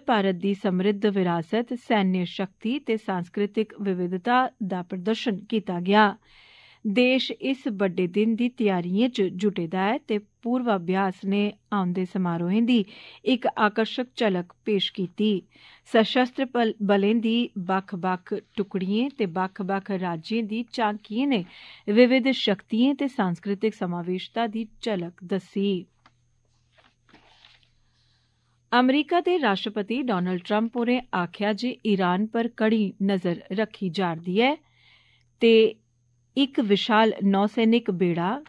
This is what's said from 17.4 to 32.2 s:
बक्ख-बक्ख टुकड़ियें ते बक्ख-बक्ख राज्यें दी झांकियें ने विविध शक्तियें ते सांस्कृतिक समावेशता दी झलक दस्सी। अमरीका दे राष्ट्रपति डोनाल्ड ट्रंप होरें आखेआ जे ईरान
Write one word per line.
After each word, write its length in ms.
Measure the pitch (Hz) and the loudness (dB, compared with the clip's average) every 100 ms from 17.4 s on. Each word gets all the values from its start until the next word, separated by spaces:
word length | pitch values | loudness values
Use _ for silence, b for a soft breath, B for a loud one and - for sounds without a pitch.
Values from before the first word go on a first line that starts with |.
| 240 196 | -2 -6
बक्ख-बक्ख 760 | 175 190 196 180 185 180 - 202 - - | -4 -4 -4 -6 -4 -6 -6 -10 -8 -8
टुकड़ियें 520 | 190 196 185 214 254 | -6 -4 -2 -2 -2
ते 160 | - 196 | -4 -4
बक्ख-बक्ख 680 | 175 190 - 185 196 190 | -2 -4 -6 -4 -4 -4
राज्यें 560 | 190 180 165 - 220 214 | -4 -4 -6 -4 -4 -4
दी 160 | 220 247 | -6 -6
झांकियें 540 | - 214 208 - 214 285 | -4 -2 -4 -6 -2 0
ने 160 | 233 175 B B B - | 0 -2 B B B 2
विविध 440 | 208 247 262 254 | 6 6 6 2
शक्तियें 640 | 254 - 190 - 220 262 269 | 0 0 -2 -2 2 2 2
ते 120 | 277 | -2
सांस्कृतिक 680 | - 185 170 196 196 220 214 | -2 -2 -2 -6 -2 -2 -2
समावेशता 720 | 180 175 170 185 - 226 233 | -6 -6 -6 -6 -6 -4 -4
दी 200 | 214 226 - | -4 -10 -8
झलक 400 | 233 196 170 - | -6 -4 -6 -12
दस्सी। 640 | 175 196 - 196 202 185 180 _ _ _ _ _ _ _ _ _ _ _ _ - b b b b b b b b b b b b b b _ | -6 -6 -4 -2 0 -2 -6 _ _ _ _ _ _ _ _ _ _ _ _ -20 b b b b b b b b b b b b b b _
अमरीका 480 | 240 254 285 294 349 | 2 4 2 2 0
दे 160 | 359 359 | 2 2
राष्ट्रपति 640 | 247 190 214 208 202 240 | 2 0 -4 -6 -4 -4
डोनाल्ड 400 | 254 185 180 180 175 | -2 0 0 -4 -2
ट्रंप 320 | 208 226 240 | 0 0 -2
होरें 240 | 233 247 - | 0 0 -2
आखेआ 380 | 185 170 - 208 | -4 -4 -2 -2
जे 220 | 208 240 - 220 | -2 -4 -4 0
ईरान 400 | 196 180 185 | 2 2 0